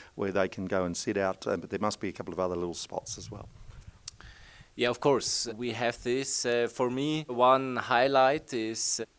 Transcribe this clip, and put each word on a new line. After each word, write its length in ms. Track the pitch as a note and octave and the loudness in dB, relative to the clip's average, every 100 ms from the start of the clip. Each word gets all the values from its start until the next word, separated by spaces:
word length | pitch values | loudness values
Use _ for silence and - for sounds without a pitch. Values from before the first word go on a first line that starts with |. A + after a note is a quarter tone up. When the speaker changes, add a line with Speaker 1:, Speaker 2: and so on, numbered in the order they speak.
| - | -14
Speaker 1:
where 180 | - G2+ | -6 -2
they 160 | F#2+ F#2+ | 0 0
can 180 | - F#2 | -2 -2
go 160 | F#2+ F2+ | 0 0
and 100 | E2+ | -2
sit 220 | - G2 | -2 0
out, 300 | F#2+ F#2+ - | 0 -2 -4
uh, 100 | F#2+ | -4
but 140 | - | -4
there 80 | G2 | -4
must 200 | G#2 - | -2 -2
be 100 | G2 | -6
a 20 | |
couple 200 | - F2+ | -8 -8
of 80 | E2 | -4
other 160 | F#2 F2 | -2 -2
little 200 | F2 D#2+ | -4 -6
spots 420 | - - - - | -10 -8 -8 -10
as 140 | - | -12
well. 180 | G2+ A2 - - - - - - - - - - - - - | -14 -16 -18 -20 -20 -20 -20 -20 -18 -20 -20 -20 -20 -14 -2
Speaker 2:
Yeah, 140 | A#2+ | 0
of 100 | A#2+ | 2
course. 480 | D3 B2+ - - A#2+ A2 | 4 4 2 -2 -4 -4
We 140 | B2 | -4
have 320 | A2 A#2+ - | -2 -2 -2
this. 420 | B2 B2+ C3+ - B2 | -2 -2 -2 -2 0
Uh, 220 | A#2+ A#2 | 2 0
for 200 | - B2+ | 0 -2
me, 340 | B2+ D3 D#3 D3 | 0 -2 -2 -4
one 500 | A#2+ B2+ C3 C3+ B2 | 4 8 8 4 -4
highlight 760 | - B2 C3+ C3+ C3 D#3 - | 2 4 4 6 6 4 -2
is 480 | B2+ A2 A2+ - - A2 | -4 -2 -2 -2 -2 -6